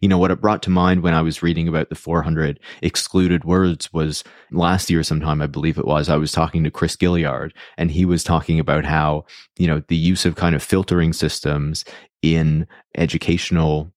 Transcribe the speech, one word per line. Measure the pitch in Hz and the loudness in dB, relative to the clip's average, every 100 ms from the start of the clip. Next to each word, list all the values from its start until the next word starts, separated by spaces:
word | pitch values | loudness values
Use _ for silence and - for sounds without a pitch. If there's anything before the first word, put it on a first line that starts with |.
You | 101 | 2
know, | 92 | 4
what | 92 | 4
it | 90 | 2
brought | 107 101 | 2 0
to | - | 0
mind | 90 90 92 | 2 4 2
when | 85 80 | 2 2
I | |
was | 80 76 | 0 -2
reading | 85 82 82 | -2 0 0
about | 80 78 | -2 -4
the | 76 | -8
four | - 82 | -4 -2
hundred | 80 78 73 71 - - | 0 0 -2 -4 -12 -6
excluded | 85 - - 95 90 87 80 | -4 -4 -2 2 2 0 2
words | 92 92 80 - | 2 2 0 -6
was | 82 78 76 - - _ | -4 -4 -4 -12 -20 _
last | 87 87 92 - | -2 0 0 0
year | 82 | 0
sometime, | 78 78 76 76 | 0 -2 -2 -2
I | 73 | -2
believe | 71 80 76 | -2 -2 -2
it | - | 0
was, | 76 76 | 0 0
I | 76 | 0
was | 78 | 0
talking | - 80 82 | -2 -2 0
to | 78 | -2
Chris | - 82 - | -2 -4 0
Gilliard, | 90 87 76 64 73 - - - | 0 2 0 -4 -8 -14 -20 -4
and | 82 | -2
he | 78 92 | 2 2
was | 87 | 2
talking | - 82 76 80 | 2 -2 2 0
about | 73 73 76 | 2 0 0
how, | 78 76 76 - - - - | 0 0 -2 -6 -20 -20 -2
you | 87 | 0
know, | 76 - | 0 -2
the | 82 | 0
use | 85 92 | 2 2
of | 90 80 | 0 0
kind | 85 | 0
of | 80 | 0
filtering | - 95 92 87 82 | 0 0 2 2 2
systems | 80 78 - 76 73 71 80 - - - _ | 0 -2 -2 -4 -2 -4 -6 -10 -18 -20 _
in | 80 80 78 78 85 - _ - | 0 2 2 0 -2 -10 _ -4
educational | 80 80 - 87 - 87 80 76 80 | -2 -2 -2 -2 0 0 2 0 -4